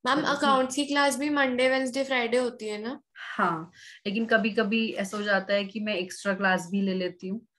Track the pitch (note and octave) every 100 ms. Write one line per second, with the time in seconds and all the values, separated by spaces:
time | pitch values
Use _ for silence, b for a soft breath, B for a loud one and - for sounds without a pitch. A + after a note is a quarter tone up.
0 | B3+ C#4+ D4 C#4 D4 C4 C4 C4+ C#4+ C#4+
1 | C#4+ B3+ D4 D4 C4+ B3 B3+ C4 C4 B3+
2 | C4+ C4 A#3 A#3+ B3 A#3+ G#3+ G#3 A3+ D4
3 | _ - - - F#3 E3 E3 B B B
4 | G3+ G3+ A3+ A3+ A3 G#3 G#3 A3+ A3+ -
5 | G3 G#3+ G#3 G3 F#3+ G3+ G3 A3 G#3+ F#3+
6 | F#3 - G3+ G3 G3 F#3 E3+ G3 G3 F#3
7 | F3+ F3+ F#3 G#3+ _